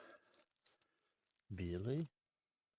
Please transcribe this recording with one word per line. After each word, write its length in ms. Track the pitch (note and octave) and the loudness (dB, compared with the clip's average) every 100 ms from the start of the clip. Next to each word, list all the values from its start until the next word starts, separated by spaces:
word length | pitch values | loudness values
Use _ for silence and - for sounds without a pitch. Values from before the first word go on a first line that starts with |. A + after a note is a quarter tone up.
| - - - - - _ - - _ _ _ _ _ _ _ | -16 -20 -20 -20 -20 _ -20 -20 _ _ _ _ _ _ _
Білий, 600 | F2+ F2 F2 G#2+ D3 D#3+ - _ _ _ _ _ | -2 2 2 2 2 0 -6 _ _ _ _ _